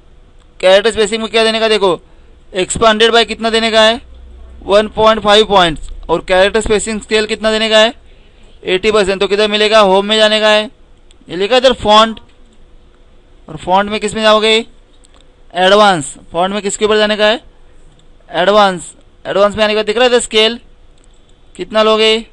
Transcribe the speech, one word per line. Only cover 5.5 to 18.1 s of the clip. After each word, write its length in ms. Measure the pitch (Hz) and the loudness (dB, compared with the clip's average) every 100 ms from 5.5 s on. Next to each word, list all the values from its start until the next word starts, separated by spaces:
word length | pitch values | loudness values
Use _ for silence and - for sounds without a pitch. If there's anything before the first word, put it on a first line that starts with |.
| 196 170 143 - - - | 2 2 -2 -12 -14 -6
और 140 | 175 185 | -6 0
character 340 | 185 196 220 | 0 2 0
spacing 400 | 214 208 220 214 | -2 -4 -2 -8
scale 240 | - 220 214 | -4 -4 -2
कितना 240 | 214 220 | -4 -2
देने 180 | 220 220 | -2 0
का 100 | 220 | 2
है? 140 | 226 - - - - _ - - - | 2 -2 -20 -20 -20 _ -20 -14 -6
एटी 260 | 185 214 | -2 0
परसेंट। 280 | 214 190 190 | 0 0 -2
तो 80 | 196 | -2
किधर 200 | 202 214 | 0 -2
मिलेगा? 300 | 208 208 220 | 0 2 2
Home 240 | 196 190 202 | 4 2 0
में 120 | 220 | 0
जाने 220 | 214 214 | 2 2
का 100 | 214 | 2
है। 140 | 214 214 _ - - _ - - | 0 -2 _ -20 -20 _ -20 -14
ये 80 | 170 | -6
लिखा 200 | 202 254 | 0 2
है 60 | |
इधर 120 | 247 240 | 2 0
font, 440 | 208 214 226 214 - _ - _ - - - _ - - _ - - | 2 4 2 -2 -18 _ -20 _ -20 -20 -20 _ -20 -20 _ -20 -18
और 100 | 160 | -12
font 340 | 175 190 208 | -2 -2 -2
में 80 | 214 | -6
किस 140 | 208 | -6
में 80 | 220 | -2
जाओगे? 340 | 214 214 220 220 226 - _ - - - - _ - | 2 2 2 0 -2 -18 _ -20 -20 -20 -20 _ -12
Advance। 600 | 175 185 208 208 170 - - - | -2 2 4 4 2 -6 -16 -10
Font 220 | 165 190 | -4 -4
में 80 | 202 | -4
किसके 220 | 196 - 208 | -8 -4 -2
ऊपर 120 | 214 | 0
जाने 180 | 208 208 | 0 0
का 100 | 208 | 0
है? 120 | 247 - _ - - - _ _ | -2 -8 _ -20 -20 -20 _ _